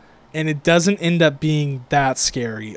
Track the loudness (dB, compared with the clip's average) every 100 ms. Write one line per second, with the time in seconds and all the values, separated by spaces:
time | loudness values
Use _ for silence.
0 | _ _ _ -4 -4 0 2 4 2 0
1 | 0 4 2 2 -2 0 -2 -4 -2 0
2 | 2 0 -4 -4 -6 -8 -12